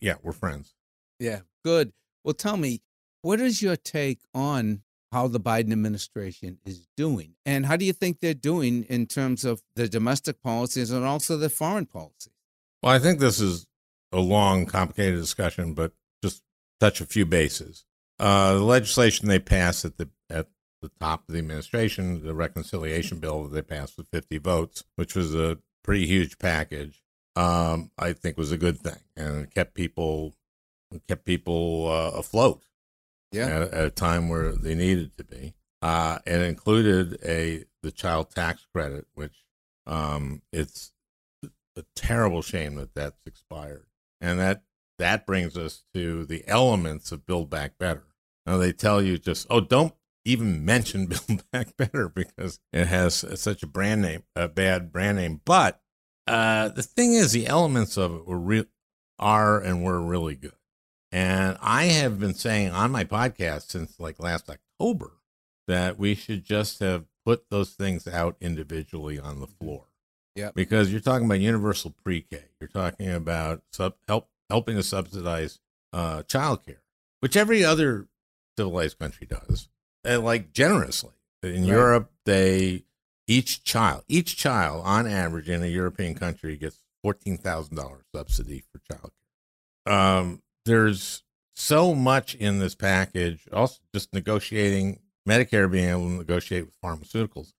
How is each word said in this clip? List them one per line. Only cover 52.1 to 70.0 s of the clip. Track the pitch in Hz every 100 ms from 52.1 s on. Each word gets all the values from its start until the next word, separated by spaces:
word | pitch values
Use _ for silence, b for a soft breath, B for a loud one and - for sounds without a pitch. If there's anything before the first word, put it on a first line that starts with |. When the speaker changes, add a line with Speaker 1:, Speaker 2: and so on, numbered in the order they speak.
| 95 90 - 90 - _
Speaker 1:
it | 82 87
has | 90 87 - - -
such | 104 98
a | 73
brand | 95 98 107
name, | 92 80 - -
a | 87
bad | 80 95 92 85
brand | 87 101 101
name." | 85 78 -
But, | 175 107 - _ _ _ _ -
uh, | 113 113 110 110
the | -
thing | - - 240
is, | 233 160
the | 117 117
elements | 151 165 127 107 -
of | 90 85
it | 82
were | 90
re-, | 87 110 - _ _ _ _ -
are | 104 107 107 107
and | 92 90
were | 90 90
really | 85 87 80 71
good. | 67 _ _ _ _ _ -
And | 92 92 95 190 -
I | - 120 175
have | 156 135 101
been | 101
saying | - 117 107 95
on | 90 113
my | 131
podcast | 92 107 123 - 87 76 -
since, | 90 78 -
like, | 80 78
last | 85 82 -
October | 73 _ - 226 196 - _ _ _ _ _ -
that | 90 90 95
we | 101 101
should | - 101 -
just | 104 107 -
have | 98 90 82 _ -
put | 117 -
those | 101 95
things | - 98 90 -
out | 87 85 -
individually | 87 80 71 80 76 82 76 73
on | 71 71
the | -
floor. | - 80 71 _ _